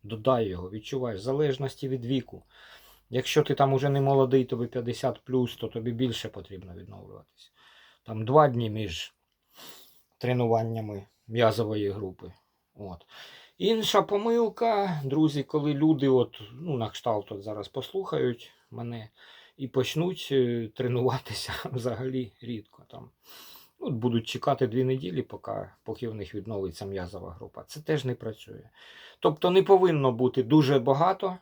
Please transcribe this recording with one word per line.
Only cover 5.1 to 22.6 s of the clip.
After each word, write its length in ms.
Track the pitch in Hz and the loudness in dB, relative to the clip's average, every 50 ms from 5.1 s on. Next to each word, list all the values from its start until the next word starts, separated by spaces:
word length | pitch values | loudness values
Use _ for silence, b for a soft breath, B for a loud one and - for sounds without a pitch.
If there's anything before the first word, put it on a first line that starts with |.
| - - _ | -4 -4 _
плюс, 320 | - 127 131 123 120 - | -2 0 0 0 0 -4
то 120 | - - | -8 -10
тобі 240 | 110 - 117 110 120 | -8 -6 -6 -6 -4
більше 380 | 117 113 131 123 110 - - 104 | -2 0 -2 -2 -2 -4 -8 -10
потрібно 440 | - 101 92 - 98 92 90 90 90 | -10 -14 -16 -14 -16 -16 -14 -16 -16
відновлюватись. 760 | 90 90 98 101 95 92 - 98 - - _ _ _ - _ b b b b b b b b b b b | -16 -16 -18 -18 -20 -20 -20 -20 -20 -20 _ _ _ -20 _ b b b b b b b b b b b
Там 220 | - 110 110 110 | -8 -6 -4 -2
два 220 | 113 135 156 151 | 4 6 8 8
дні 220 | 139 120 120 117 110 | 6 4 0 -2 -2
між 440 | 104 110 107 98 85 - - - _ _ _ _ _ _ _ _ B B B B B B B B B B B _ _ | -2 -4 -6 -6 -6 -8 -10 -12 _ _ _ _ _ _ _ _ B B B B B B B B B B B _ _
тренуваннями 880 | _ - 120 123 123 120 113 113 113 113 113 113 113 110 107 104 98 98 _ _ _ _ | _ -2 0 2 2 2 2 2 2 2 -2 -4 -6 -6 -8 -10 -10 -12 _ _ _ _
м'язової 600 | - 110 120 117 110 104 113 110 107 110 104 104 101 | -6 2 4 4 4 4 2 -2 -2 -2 -2 -2 -2
групи. 440 | 98 104 101 92 90 - - 90 87 _ _ _ _ _ _ _ _ | -4 -4 -8 -10 -10 -12 -18 -18 -18 _ _ _ _ _ _ _ _
От. 300 | - 104 95 87 85 - B B B B B B B B B B | -14 -12 -12 -12 -14 -18 B B B B B B B B B B
Інша 440 | _ 180 202 226 220 208 - - 202 | _ 0 2 2 2 0 2 2 2
помилка, 1000 | - - 202 202 214 233 233 233 233 214 - - 240 233 214 202 202 190 170 147 139 | 2 4 -2 0 0 2 2 2 2 0 0 0 0 2 2 2 0 0 -2 -4 -2
друзі, 380 | 135 139 156 156 156 143 151 - | 0 2 4 4 4 2 -2 -4
коли 300 | - - 151 143 151 147 | -2 -2 -2 0 0 0
люди 360 | 139 156 156 160 131 139 135 | 4 4 4 4 4 4 4
от, 320 | 131 127 120 - - - 107 104 120 | 6 6 4 2 -2 -18 -18 -18 -16
ну, 240 | 131 165 175 143 | -12 -6 -4 -2
на 120 | 120 113 104 | -2 -2 -4
кшталт 420 | - - - 120 110 104 101 - | -6 -6 -2 -2 -2 -2 -2 -6
от 120 | 110 98 98 | -12 -10 -10
зараз 240 | 107 104 104 101 | -10 -10 -10 -10
послухають 840 | - - 135 127 - - 196 190 - 160 139 127 123 117 - - - _ _ _ _ | -8 -10 -10 -10 -6 -6 -6 -6 -4 -2 0 0 -2 -2 -4 -12 -20 _ _ _ _
мене 380 | 117 117 117 120 120 113 113 113 B B B B B B B B B | -14 -12 -10 -10 -10 -12 -14 -16 B B B B B B B B B
і 100 | - 135 | -10 -10
почнуть, 640 | 120 - 127 120 - - 156 170 180 185 - - - | -2 0 0 0 2 0 0 0 0 -2 -6 -4 0
е, 380 | 139 135 123 120 120 117 113 107 _ | 2 2 4 4 0 -2 -4 -6 _
тренуватися 760 | - 123 123 127 123 123 123 120 131 - - 107 - - - - - - | -4 -2 0 0 2 0 0 0 -2 -6 -8 -10 -10 -8 -8 -8 -8 -8
<laughs> 80 | - | -6
взагалі 600 | 127 127 113 123 113 107 131 131 131 131 123 107 _ _ | -6 -4 -4 -4 -6 -4 -6 -4 -4 -4 -6 -6 _ _
рідко. 420 | 117 113 123 107 | -10 -10 -10 -10